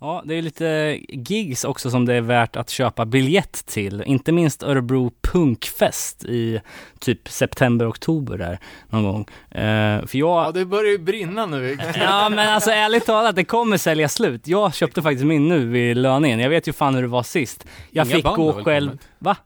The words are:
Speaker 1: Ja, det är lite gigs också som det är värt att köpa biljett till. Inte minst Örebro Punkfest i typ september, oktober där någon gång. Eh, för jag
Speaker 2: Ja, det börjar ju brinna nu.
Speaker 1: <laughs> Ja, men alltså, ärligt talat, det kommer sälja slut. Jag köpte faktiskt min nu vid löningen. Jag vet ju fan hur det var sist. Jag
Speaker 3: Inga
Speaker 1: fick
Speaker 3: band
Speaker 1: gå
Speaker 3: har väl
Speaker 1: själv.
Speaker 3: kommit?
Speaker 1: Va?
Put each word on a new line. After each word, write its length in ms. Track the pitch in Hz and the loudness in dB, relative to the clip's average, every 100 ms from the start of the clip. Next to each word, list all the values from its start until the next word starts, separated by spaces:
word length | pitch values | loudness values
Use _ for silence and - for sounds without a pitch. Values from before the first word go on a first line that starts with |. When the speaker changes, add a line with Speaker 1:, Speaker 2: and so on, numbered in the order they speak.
Speaker 1:
Ja, 220 | 143 175 | -8 -8
det 100 | 147 | -6
är 80 | 165 | -6
lite 560 | 165 - 165 156 151 143 - | -6 -4 -2 0 -2 -4 -8
gigs 560 | 139 117 214 185 123 | -12 -4 -4 -4 -4
också 260 | 123 - 127 | -6 -4 -2
som 160 | 123 123 | 0 2
det 80 | |
är 60 | 120 | 0
värt 360 | 117 120 110 - | 2 2 2 -2
att 140 | 117 | -6
köpa 340 | - 123 - | -2 -2 0
biljett 600 | 113 131 131 185 - - - | 0 2 2 2 0 -6 -8
till. 360 | - 98 101 113 | -4 -4 -4 0
Inte 260 | 131 - | 0 2
minst 300 | 170 165 - | 2 2 0
Örebro 500 | - 135 120 131 123 - | -2 0 0 0 0 -2
Punkfest 1040 | - 180 151 113 - - 202 - - - | 0 2 2 0 -4 0 0 0 -8 -10
i 360 | - 120 113 110 - - - - | -6 -2 -2 -4 -8 -18 -20 -6
typ 300 | - 110 - | -2 -2 -4
september, 640 | - 127 - 127 117 113 | -4 -2 2 2 2 0
oktober 480 | - - 160 123 92 | -2 -2 -2 -2 -6
där 200 | 87 87 - - - | -6 -8 -12 -20 -6
någon 140 | 110 | -2
gång. 160 | 104 107 101 - - | 0 -2 -6 -14 -14
Eh, 560 | - 107 107 107 104 - | -4 0 2 2 0 -2
för 100 | 131 | -2
jag 280 | 160 175 156 | 2 2 0
Speaker 2:
Ja, 40 | |
det 100 | 175 | -2
börjar 280 | 185 202 214 | -2 0 2
ju 60 | 202 | 0
brinna 480 | 165 220 170 208 208 | 0 -4 -4 -4 -4
nu. 320 | 143 127 143 160 | -4 -4 -4 -4
Speaker 1:
<laughs> 80 | |
Ja, 340 | 165 180 202 214 | 0 2 2 2
men 200 | 214 214 | 2 2
alltså, 220 | 214 208 | 2 2
ärligt 360 | 214 214 226 226 | 2 4 2 2
talat, 300 | 220 233 180 | 2 2 2
det 80 | |
kommer 320 | - 226 233 190 | 0 0 2 2
sälja 320 | 175 156 147 | 2 2 0
slut. 400 | - 208 117 147 | 0 0 -2 -2
Jag 260 | 190 202 | 2 2
köpte 280 | - 160 - | 0 -2 0
faktiskt 220 | 151 131 | 0 2
min 240 | 143 156 151 | 2 2 2
nu 180 | 170 117 | 2 2
vid 300 | 120 120 120 | 2 2 2
löningen. 440 | 131 131 151 113 | 2 4 2 2
Jag 100 | 127 | 2
vet 180 | 160 160 | 0 -2
ju 40 | |
fan 220 | - 143 | -2 0
hur 80 | 131 | 2
det 60 | 123 | 0
var 140 | 123 | -2
sist. 440 | 120 - 131 - - - - | -2 -2 -4 -8 -18 -20 -6
Jag 160 | 156 117 | -2 0
Speaker 3:
Inga 80 | 156 | 2
Speaker 1:
fick 80 | |
Speaker 3:
band 120 | 147 202 | 2 2
Speaker 1:
gå 100 | 156 | 0
Speaker 3:
har 80 | |
väl 100 | 104 | 0
Speaker 1:
själv. 240 | 131 147 143 | 0 0 0
Speaker 3:
kommit? 140 | 135 - - | -6 -16 -6
Speaker 1:
Va? 180 | 180 196 | -4 -4